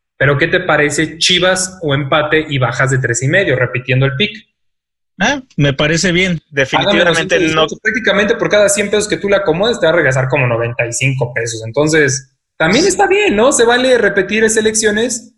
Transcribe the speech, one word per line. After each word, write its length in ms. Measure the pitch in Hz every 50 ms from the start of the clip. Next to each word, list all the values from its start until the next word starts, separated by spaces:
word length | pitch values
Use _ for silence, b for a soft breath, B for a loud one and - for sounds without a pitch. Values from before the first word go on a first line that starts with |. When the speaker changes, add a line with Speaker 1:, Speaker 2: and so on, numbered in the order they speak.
| _ _ _
Speaker 1:
Pero, 200 | _ 131 139 143
¿qué 100 | 135 165
te 140 | 165 180 175
parece 560 | 175 - 156 147 147 147 143 - 160 160 -
Chivas 600 | - - - 185 175 175 185 185 180 - - - -
o 120 | 170 147 139
empate 520 | 139 147 135 160 156 147 147 160 156 156
y 120 | - 143 135
bajas 320 | 127 117 120 - 135 131
de 80 | 135 127
tres 220 | 131 - 117 -
y 60 | 135
medio, 300 | 139 165 190 196 165 131
repitiendo 480 | 123 127 117 - 123 131 - 127 131 135
el 100 | 139 131
pick? 160 | 135 208 - - - - _ _ _ _ _ _ _ _ _ _ _ _ _ _ -
Speaker 2:
Ah, 220 | 190 240 285 285 - _ _
me 160 | - 143 143 135
parece 400 | - 151 151 165 165 - 185 165
bien, 260 | 175 190 185 175 151 - _
definitivamente 840 | 151 139 135 - 156 160 165 196 202 - 175 175 160 160 - 190 180
Speaker 1:
Hágame 160 | 170 170 160 160
los 200 | 156 156 147 -
Speaker 2:
no. 40 | - _
Speaker 1:
prácticamente 520 | 220 214 233 214 202 196 196 208 214 233
por 120 | - 185
cada 220 | 160 196 208 208 196
cien 200 | 202 208 202 202
pesos 200 | 214 208 202 -
que 80 | -
tú 100 | - -
le 80 | 196 196
acomodes, 460 | - - 160 151 170 202 240 233 -
te 40 | 170
va 60 | 160
a 40 | 165
regresar 320 | 175 151 131 131 131 127 131
como 180 | 151 147 127
noventa 400 | 120 117 113 117 117 120 - 120
y 60 | 117 113
cinco 400 | - 131 135 135 131 120 - -
pesos. 280 | 120 117 117 113 110 110
Entonces, 720 | 113 110 143 151 156 156 156 147 131 127 - - _ _ _ _ _ _
también 300 | _ 156 165 196 262 359
está 200 | 403 370 381 403
bien, 280 | 370 370 403 415 381 208
¿no? 160 | 202 226 277
Se 140 | 269 269 233
vale 320 | 226 240 247 254 262 254
repetir 520 | 233 214 196 - 202 185 190 208 220 220 214
selecciones. 840 | 220 226 214 220 214 214 220 214 208 214 233 254 233 - - - _